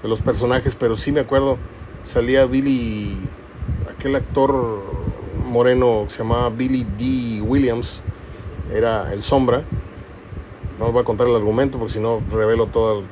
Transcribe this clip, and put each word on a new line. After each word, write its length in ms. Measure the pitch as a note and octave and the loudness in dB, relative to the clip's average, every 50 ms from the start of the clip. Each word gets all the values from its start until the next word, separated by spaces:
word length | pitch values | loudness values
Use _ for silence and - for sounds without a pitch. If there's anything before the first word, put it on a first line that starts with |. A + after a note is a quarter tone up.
| - | 0
de 60 | G#2+ | -2
los 100 | A2+ A2 | -2 0
personajes, 560 | - - A#2+ - B2 A#2+ B2+ C3 B2 C3+ A#2 | 0 0 0 2 2 2 2 2 2 0 -2
pero 220 | - C3 A#2 A2+ G#2+ | 0 0 0 0 0
sí 160 | - - C#3 | 0 0 2
me 80 | D3 | 0
acuerdo. 360 | C3 - C#3 C3+ C#3 C#3 C3 A#2+ - - - - - - - - - | 2 4 2 4 4 4 0 0 -4 -12 -14 -16 -16 -16 -16 -14 -12
Salía 420 | - - B2+ A#2 B2 C3 C3+ C3+ | -4 0 0 2 4 6 6 6
Billy, 720 | B2+ B2+ C3+ C3+ C#3 C3+ B2+ A#2 A2+ G#2+ G#2 G#2 G2+ - F#2+ F#2+ - - - - - - - - - - - - - | 6 4 2 2 2 2 0 0 -2 -4 -4 -4 -6 -6 -6 -8 -8 -10 -12 -18 -18 -12 -10 -6 -4 -4 -4 -4 -6
aquel 280 | - - - C#3 C3+ C3+ | -8 -6 -2 0 0 0
actor 760 | A2+ - - C#3 C3+ C3+ C3+ C3 B2 A#2 A2 G2+ G2 F#2+ - A2 - - - - - - - - - | -2 0 2 2 4 4 4 2 0 0 -2 -6 -6 -8 -8 -6 -4 -6 -6 -6 -10 -8 -6 -6 -4
moreno 600 | B2+ A#2+ A#2 B2 B2 B2+ B2+ B2+ B2 A#2 G#2+ G#2 | 0 2 4 6 6 6 6 6 4 4 4 0
que 40 | G2+ | -2
se 80 | - - | -4 -6
llamaba 300 | A2+ A2 A#2 A#2+ B2 A#2+ | -2 0 2 2 2 0
Billy 360 | A2 A#2 C3 B2+ C3 B2+ A#2+ G#2+ G2 G#2 | 0 0 0 0 2 0 0 -2 -4 -4
D 440 | C3 B2+ C3+ B2+ A#2+ A#2 A2+ G#2+ | -2 -2 0 0 -2 -4 -4 -4
Williams, 640 | G#2 A2 B2+ C#3+ C#3 B2 A2+ A#2 B2 - - - - - - - - - - - - - - - - - | -2 2 2 4 4 2 2 0 -2 -6 -8 -8 -8 -10 -10 -10 -14 -16 -16 -14 -14 -14 -12 -10 -10 -4
era 420 | - G#2+ A2+ A#2 A2+ G#2+ F#2 D2+ F2+ | 0 0 2 2 2 0 -2 -4 -6
El 100 | G2+ G#2+ | -4 -2
Sombra. 400 | - - C3+ C3 B2 A#2+ C3 D#3+ - - - - - - - - - - - - - - - - - - - - - - - | 2 2 4 4 4 2 2 0 -4 -6 -8 -8 -8 -14 -16 -16 -16 -18 -20 -18 -14 -14 -14 -14 -14 -18 -10 -10 -10 -6 -2
No 100 | A2+ A#2 | -2 2
os 40 | |
voy 100 | A#2 B2 | 2 2
a 40 | A#2+ | 2
contar 220 | - A2+ G#2 B2 B2 | 2 2 2 4 4
el 80 | A#2+ | 4
argumento 420 | A2+ G#2 G#2 G#2+ A#2 C#3 C#3 C3 B2+ | 4 2 2 2 2 2 0 0 -4
porque 160 | A#2 G#2 - | -6 -4 -4
si 60 | G#2+ | -2
no 220 | G#2+ A2+ A#2 A2 G#2+ - | 0 0 0 0 -2 -2
revelo 380 | A2+ A2 G#2+ G#2+ A2+ A#2 A2+ G#2 | 0 2 4 4 4 4 2 2
toda 340 | - A#2 A2+ A2 A2 G#2 F#2+ F#2 | 2 2 2 2 2 0 -4 -10